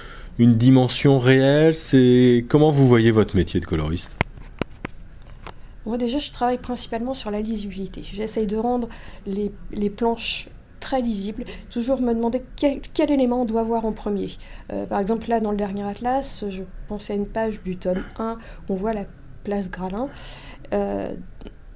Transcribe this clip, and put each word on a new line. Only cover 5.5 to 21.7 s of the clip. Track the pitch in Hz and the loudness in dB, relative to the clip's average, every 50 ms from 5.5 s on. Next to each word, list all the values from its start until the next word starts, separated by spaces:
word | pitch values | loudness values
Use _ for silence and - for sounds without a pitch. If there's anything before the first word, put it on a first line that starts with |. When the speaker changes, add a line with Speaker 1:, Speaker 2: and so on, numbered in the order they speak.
| - - - - - - - | -16 -16 -18 -18 -18 -14 -10
Speaker 2:
Moi, | 214 233 | -8 -4
déjà, | 240 247 233 240 294 | -4 -2 -2 -2 -4
je | 285 - | -6 -6
travaille | - - 247 247 247 247 | -6 -2 -2 -2 -2 -2
principalement | 247 - 247 240 - - 240 226 233 254 269 | -4 -8 -8 -8 -6 -8 -6 -6 -6 -6 -6
sur | 262 - 220 | -6 -6 -4
la | 208 208 | -4 -4
lisibilité. | 214 220 226 208 202 202 185 190 196 185 - - | -4 -4 -6 -6 -6 -8 -8 -10 -10 -10 -10 -12
J'essaye | 151 - 196 202 214 214 - 226 220 | -12 -12 -8 -8 -8 -4 -2 -2 -2
de | 190 214 | -2 -2
rendre | 220 220 247 247 247 233 233 - - - - - - - | -2 -2 0 -2 -2 -4 -6 -10 -14 -16 -16 -16 -12 -10
les, | 202 196 202 208 202 - - - - | -6 -4 -4 -4 -6 -6 -10 -14 -10
les | - 208 208 202 | -4 -2 -2 -2
planches | 208 - 233 233 233 233 - - - - - - - - - - - - | -2 0 0 0 0 -2 -4 -8 -8 -8 -10 -14 -18 -20 -20 -20 -18 -14
très | - - 277 262 | -6 -2 -2 0
lisibles, | 240 233 214 196 196 208 208 - 233 - - - - - | 0 -2 -2 -4 -6 -8 -8 -10 -10 -12 -12 -14 -16 -8
toujours | - 240 226 254 269 254 | -8 -6 -2 0 0 0
me | 254 240 233 | 0 0 0
demander | 226 233 233 233 254 - - - | 0 0 -2 -2 -4 -6 -8 -6
quel, | - 294 285 269 269 - - - | 0 0 0 0 -2 -8 -6 -2
quel | - 311 294 | 0 2 2
élément | 294 277 254 240 240 254 | 2 2 2 2 2 0
on | 247 | -2
doit | 214 220 226 226 | 0 0 -2 0
voir | 220 233 226 220 | 0 -2 -2 -2
en | 220 | -2
premier. | 214 - - 214 208 196 190 180 - - - - - - - - | -4 -4 -4 -4 -4 -4 -4 -6 -10 -14 -16 -16 -16 -16 -12 -8
Euh, | - - - | -8 -8 -6
par | 180 - 202 | -4 -2 -2
exemple, | 196 185 226 220 - 226 | 0 0 -2 -2 -2 -2
là, | 233 226 | 0 0
dans | 220 208 | 0 -2
le | 208 | -2
dernier | 202 208 196 196 202 | -2 -4 -4 -4 -6
atlas, | 202 202 202 - 240 247 262 277 269 - - - 214 202 | -6 -8 -8 -6 -4 -2 -2 -2 -2 -4 -8 -8 -8 -8
je | 190 190 196 185 - - - | -8 -10 -12 -12 -14 -14 -10
pensais | - 208 208 - - 208 | -10 -8 -8 -6 -4 -4
à | |
une | 202 202 | -4 -4
page | 202 - 220 220 220 208 214 - | -4 -4 -4 -2 -2 -4 -6 -8
du | 185 180 | -8 -8
tome | 180 - 185 185 190 - - - - | -4 -2 -2 -2 -2 -4 -8 -8 -6
un | 226 226 226 226 - - - - - - | -6 -6 -6 -8 -12 -16 -16 -12 -6 -6
où | 196 | -4
on | |
voit | 185 196 226 | -2 -2 -4
la | 220 202 190 165 - - - - - - - | -4 -4 -6 -10 -14 -18 -18 -18 -18 -12 -6
place | 208 202 202 190 175 | -4 -4 -4 -4 -6
Gralin. | - 180 185 190 190 214 262 285 - - - - - - - - - - - - | -8 -8 -8 -6 -6 -6 -6 -8 -10 -14 -16 -16 -16 -16 -16 -18 -16 -16 -8 -4
Euh, | 208 202 202 202 202 196 196 - - 180 180 - - - - - - - - - | -2 -2 -2 -2 -4 -4 -6 -6 -8 -10 -12 -14 -16 -14 -16 -16 -16 -16 -20 -20